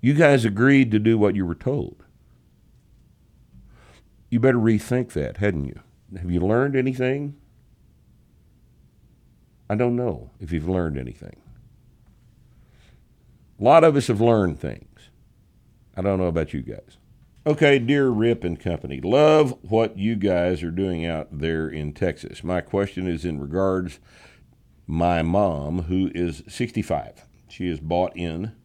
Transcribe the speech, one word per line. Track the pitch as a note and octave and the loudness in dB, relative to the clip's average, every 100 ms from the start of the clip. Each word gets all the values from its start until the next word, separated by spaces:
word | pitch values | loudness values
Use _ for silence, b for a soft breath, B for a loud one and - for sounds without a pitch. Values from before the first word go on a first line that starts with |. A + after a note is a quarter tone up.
You | A#2+ | 2
guys | D3 D#3 C#3 | 6 6 6
agreed | A2+ G2+ B2+ C#3 B2+ | 4 2 4 6 4
to | G#2+ | 4
do | A2 A2+ | 4 4
what | G#2 G2+ | 2 2
you | F2+ | -2
were | E2 | -4
told. | - C#3+ D#2 - _ _ _ _ _ _ _ _ _ _ _ _ _ _ _ - - b b b _ _ _ | -4 -4 -6 -10 _ _ _ _ _ _ _ _ _ _ _ _ _ _ _ -20 -20 b b b _ _ _
You | A#2 | 0
better | C3 A#2+ | 2 4
rethink | A2+ G#2+ - B2+ A2+ | 4 2 0 -2 -2
that, | - C2+ - | -4 -6 -2
hadn't | G#2 E2 C#2 | -2 -2 -6
you? | - _ _ _ F#2 | -10 _ _ _ -12
Have | F2 | -4
you | F2 | -2
learned | F#2 A#2 C#3 C3+ | 2 2 2 0
anything? | C3 B2+ B2+ C#3 C#3+ C#3+ _ _ _ _ _ _ _ _ _ _ _ _ _ _ _ _ _ _ _ _ _ _ _ | -2 -2 -2 -2 -6 -12 _ _ _ _ _ _ _ _ _ _ _ _ _ _ _ _ _ _ _ _ _ _ _
I | G#2+ | -2
don't | B2 A#2+ | 0 0
know | B2 C#2 A1+ _ | -4 -6 -12 _
if | F2 | -6
you've | E2 D#2+ | -6 -2
learned | F#2 E2 C#2+ | -2 -2 -6
anything. | B1+ - G1+ - - - - _ _ _ _ _ _ _ _ b b b b b _ _ _ _ _ _ | -10 -14 -20 -20 -20 -20 -20 _ _ _ _ _ _ _ _ b b b b b _ _ _ _ _ _
A | |
lot | G#2+ D#3+ | 6 8
of | D#3+ C#3+ | 8 4
us | - | 0
have | G#2 | 0
learned | A#2 A2+ F#2 D2+ | 2 4 2 -2
things. | C#2+ G#1 - - - _ _ _ _ _ _ _ _ - | -8 -10 -16 -20 -20 _ _ _ _ _ _ _ _ -6
I | |
don't | F#2+ F#2+ | -2 0
know | F2+ | 0
about | E2 D2+ | -2 -2
you | C#2+ | -6
guys. | A#1+ G#1 - _ _ _ _ _ D3+ | -10 -14 -18 _ _ _ _ _ -2
Okay, | D3 D3+ C#3 | 2 4 4
dear | A#2 C#3+ C3+ | 4 2 2
Rip | A2 A#2 A#2 | 2 2 0
and | F2+ E2 | -2 -4
company, | - E2 - C2+ | -4 -6 -6 -8
love | E2+ B2+ D3+ D#3 C#3 A#2+ | 0 4 6 6 2 -2
what | F2+ A2 A2 F#2+ | -2 0 0 -2
you | G#2 A2 | -4 0
guys | G2+ F2 F2 F2+ | 0 0 0 -2
are | E2+ | -4
doing | E2+ G2 F2 E2 | -4 -2 -2 -4
out | D#2+ - D#2 | -6 -8 -6
there | D#2+ D#2+ D#2 | -4 -2 -4
in | D2+ D2+ | -6 -8
Texas. | D2 F#2 D2+ - - | -4 -4 -4 -14 -12
My | E2 F2+ | -6 -6
question | - G2 G2+ - F#2 | -2 -2 -2 -4 -4
is | E2 E2+ | -4 -4
in | D2 | -6
regards | C#2+ E2+ F#2+ F#2 F2+ - b b b b b _ _ _ - | -6 -2 0 0 -4 -10 b b b b b _ _ _ -8
my | D#2+ F2 E2+ | -2 0 2
mom, | E2 F#2+ G2 D2+ D2 F2 | 0 2 0 -2 -4 -6
who | E2 F#2 F#2+ E2+ | -2 -2 -2 -2
is | F2 D2 - | -6 -6 -14
sixty-five. | - A#2+ - - D#2 A1 - _ _ _ | -8 -6 -6 -4 -6 -6 -18 _ _ _
She | - F2+ | -8 -6
is | D#2 | -6
bought | D#2 F2 F2+ F2+ | -2 -2 -2 -4
in | F2 E2 G#2+ - | -8 -6 -10 -12